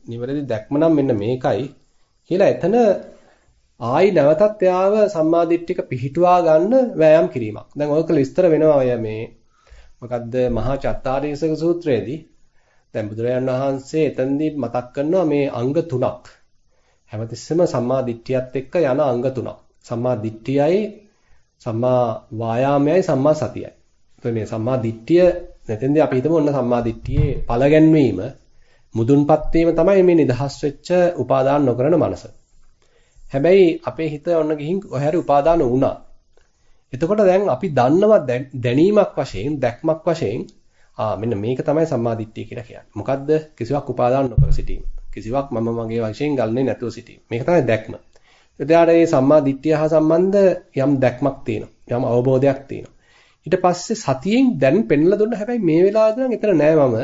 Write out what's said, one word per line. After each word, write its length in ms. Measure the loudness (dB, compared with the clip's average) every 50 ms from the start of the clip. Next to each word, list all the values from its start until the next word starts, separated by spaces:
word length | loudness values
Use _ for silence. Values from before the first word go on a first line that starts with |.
| _
නිවැරදි 380 | -14 -12 -10 -8 -8 -8 -8 -6
දැක්ම 300 | -6 -6 -8 -6 -4 -2
නම් 180 | 0 2 2 2
මෙන්න 180 | 2 0 0 -2
මේකයි 520 | -2 -2 -4 -4 -2 -2 -2 -2 -2 -4 -8 -12 _ _ _ _ _ _ _ _ _ _ -4
කියලා 180 | 0 2 2 2
එතන 280 | 2 0 0 0 2 2 2 2 2 0 -4 -12 -20 -20 _ _ _ _ _ _ _ _ _ _ _ -10
ආයි 280 | -6 -2 0 2 2 4
නැවතත් 520 | 4 4 4 4 4 4 2 0 2 0
එයාව 320 | 0 2 2 2 2 2 2 2 2 0
සම්මාදිට්ඨික 720 | 0 0 0 2 2 2 2 2 0 -2 -2 -4 -6 -6 -6
පිහිටුවා 540 | -8 -8 -8 -8 -4 0 2 4 4 4 4
ගන්න 340 | 4 4 4 4 4 2 2 2 2 0 0
වෑයම් 320 | 2 4 6 6 6 4 0
කිරීමක්. 400 | -2 -6 -6 -6 -8 -10 -16 -14
දැන් 180 | -8 -6 -4 0
ඔයක 180 | 0 0 0 2
විස්තර 340 | 0 0 0 0 2 2 4
වෙනවා 320 | 4 4 4 4 4 4 4
ඔය 120 | 2 2 0
මේ 260 | -2 -4 -6 -6 -8 -10 -12 -14 _ _ _ _ _ _ _ -20 -20 -20 -20 -20
මොකද්ද 380 | _ -10 -8 -8 -8 -6 -4 -2 -2 0 0
මහා 280 | 0 -2 -2 -2 -2
චත්තාරීසක 760 | -2 -2 -4 -4 -4 -4 -4 -4 -4 -4 -6 -4 -4 -4 -4 -2
සූත්‍රයේදී. 640 | -2 0 -2 -2 -2 -2 -2 -2 -2 -2 -6 -8 -10 -12 _ _ _ _ _ _ _ _ _ _ _ _ _ -8
දැන් 120 | -8 -8
බුදුරජාණන් 460 | -6 -6 -4 -4 -2 -2 -2 -2 -2
වහන්සේ 520 | -2 -2 -2 -4 -4 -6 -8 -6 -2 -2 -2
එතනදී 440 | 0 -2 -2 -4 -2 -2 -2 -4 -4 -4
මතක් 320 | -6 -6 -6 -6 -6 -8 -6
කරනවා 340 | -6 -6 -4 -2 0 0 0
මේ 200 | 0 0 0 -2 -2
අංග 260 | -4 -4 -4 -2 -2 -2
තුනක්. 420 | -2 -2 -4 -2 -2 -4 -4 -8 -14 -20 -20 _ _ _ _ _ _ _ _ _ _ _ _ _ _ _
හැමතිස්සෙම 480 | -10 -10 -10 -10 -12 -14 -8 -4 0 0 0
සම්මා 360 | 0 0 -2 -2 -2 -2 -2
දිට්ඨියත් 540 | -4 -6 -8 -8 -8 -6 -6 -6 -6 -6 -8
එක්ක 180 | -10 -8 -4 -2 -2
යන 200 | 0 0 0 0
අංග 220 | 0 0 -2 -2 -2 -4
තුනක්. 320 | -4 -6 -8 -10 -12 -16 _ _ _ _ _
සම්මා 320 | -10 -8 -4 -2 -2 -2
දිට්ඨියයි, 600 | -4 -6 -8 -10 -10 -6 -4 -2 0 2 2 0 0 -2 -6 -10 -16 -20 _ _ _ _ _ -20 _ _ _ _
සම්මා 460 | _ -10 -8 -4 -2 0 0 0 0 0 -2 -4 -8 -12 _
වායාමයයි, 680 | -10 -8 -6 -4 -2 -2 0 0 0 0 2 2 2 0
සම්මා 320 | 0 0 0 0 2 2 2
සතියයි. 360 | 0 -2 -6 -8 -10 -14 -14 -18 _ _ _ _ _ _
එතකොට 280 | _ _ _ -8 -6 -4
මේ 120 | -4 -6
සම්මා 320 | -6 -6 -6 -4 -2 -2 -2
දිට්ඨිය 480 | -4 -4 -6 -8 -2 2 4 4 4 4 2 0 -6 -14 -18 _
නැතෙන්දී 400 | -10 -10 -6 -4 -2 0 2 2
අපි 140 | 2 2 0
හිතමු 200 | 0 0 0 0
ඔන්න 140 | 2 2 0
සම්මා 320 | 0 -2 0 0 0 0
දිට්ඨියේ 540 | -2 -4 -6 -6 -8 -2 0 0 0 0 -2 -4 -4
පළගැන්වීම, 760 | -2 0 2 2 4 6 6 6 6 6 4 4 2 0 -2 -6 -10 -12 -16 _ _ _ -20 _ _ _ _ _ _ -4
මුදුන්පත් 500 | -2 0 2 4 4 4 4 2 2 2 0
වීම 220 | 0 2 2 2
තමයි 300 | 2 2 2 4 4 4
මේ 140 | 4 6 4
නිදහස් 380 | 4 4 2 0 -2 -4 -6 -6 -6
වෙච්ච 300 | -6 -8 -8 -8 -6 -2 0 2 2 2 0
උපාදාන 460 | -2 -2 0 0 0 2 2 2 2 2
නොකරන 320 | 0 0 0 0 0 2
මනස. 280 | 2 0 0 -2 -6 -12 -18 -20 -20 _ _ _ -20 -20 -20 _ _ _ _ _ _ _ _ _ -20
හැබැයි 480 | -14 -8 -4 0 2 4 6 6 6 4 2 0
අපේ 260 | -6 -8 -6 -6 -6 -6
හිත 180 | -6 -6 -4 -2
ඔන්න 220 | 0 0 0 0 -2
ගිහින් 240 | -4 -4 -4 -6 -6
කොහේ 240 | -6 -6 -6 -4 -2
හරි 140 | -2 -2 -2
උපාදාන 420 | 0 2 2 2 4 4 2 2
වුණා. 340 | 2 0 0 0 0 0 -2 -6 -12 -20 -20 -20 _ _ _ _ _ _ _ _ _ _ _ _ _ _
එතකොට 300 | -6 -4 -2 -2 0 2
දැන් 260 | 4 4 4 2 2 0
අපි 180 | -2 -2 -4 -2
දන්නවා 500 | 0 2 2 4 4 4 4 4 4 4
දැන් 220 | 2 0 -4 -4 -6 -8 -8
දැනීමක් 600 | -4 -2 0 2 4 4 4 4 2 2 2 -2
වශයෙන්, 380 | -6 -8 -6 -8 -6 -6 -6 -4 -2
දැක්මක් 400 | -4 -4 -4 -4 -4 -4 -4 -2
වශයෙන්, 380 | -2 -4 -2 -2 -2 -4 -4 -6 -8 -12 _ _ _ _ _ _ _ _ _ -6
ආ 140 | -4 -4 -4
මෙන්න 220 | -4 -4 -4 -4 -4
මේක 220 | -4 -4 -4 -4
තමයි 260 | -2 -2 0 0 0
සම්මා 300 | -2 -2 -2 -2 -4 -4
දිට්ඨිය 280 | -6 -8 -10 -12 -14 -14
කියලා 220 | -14 -14 -16 -16 -16
කියන්නේ. 220 | -20 -20 -20 _
මොකද්ද? 360 | _ -10 -6 -6 -6 -4 -2 -2 -2 -2 -2 -6
කිසිවක් 340 | _ -10 -6 -6 -4 -6 -6 -6
උපාදාන 360 | -4 -2 0 0 2 0 0
නොකර 240 | 0 2 2 4 4
සිටීම. 300 | 4 2 2 -2 -4 -6 -6 -8 -10 -10 -12 -12
කිසිවක් 380 | -12 -12 -8 -6 -6 -6 -4 -4
මම 200 | -4 -4 -4 -2 -4
මගේ 280 | -4 -6 -6 -4 -4
වශයෙන් 300 | -4 -6 -6 -6 -4 -4 -2
ගන්නේ 300 | -2 -2 -2 -2 -2 -2
නැතුව 260 | -2 -2 -4 -6 -10
සිටීම. 300 | -10 -12 -16 -20 -20 -20 _
මේක 180 | _ -8 -4 -2
තමයි 200 | 2 2 2 2
දැක්ම. 300 | 2 0 -2 -2 -8 -16 -16 _ _ _ _ _ _ _ _ _ _ _ -8
එතකොට 260 | 0 2 4 6 6
මේ 200 | 6 6 6 4
සම්මා 340 | 4 4 2 4 6 4 4
දිට්ඨිය 340 | 4 2 -2 -2 -2 -2 0
හා 140 | 0 0 2
සම්බන්ධ 500 | 2 2 4 4 2 2 2 2 4 4 4 4 2 0 -6 _ -4
යම් 180 | -2 0 0 2
දැක්මක් 420 | 2 0 0 0 -2 -4 -4 -4 -6
තියෙනවා. 320 | -6 -6 -6 -6 -8 -12 _ _ _ -6
යම් 120 | -6 -4 -2
අවබෝධයක් 560 | 0 0 0 2 2 2 2 2 2 0 -2
තියෙනවා. 320 | -6 -12 -14 -14 -14 -16 _ _ _ _ _ _ _ _ _ _ _
ඊට 100 | -4 -2
පස්සේ 400 | 0 0 0 -2 -2 -4 -8 -8
සතියෙන් 500 | -6 -4 -4 -4 -4 -2 0 0 2 2 2 2 2
දැන් 180 | 2 2 2 2
පෙන්ලා 360 | 0 0 0 2 2 2 2 2
දුන්න 160 | 0 -2 -2
හැබැයි 260 | -6 -6 -6 -4 -2
මේ 200 | 0 0 2 4
වෙලාවේදී 420 | 2 2 2 2 2 2 0 0 -2
නම් 80 | -4
එතන 200 | -2 -2 0 0 2
නෑ 200 | 4 4 4 4
මම. 200 | 4 2 2 0 -2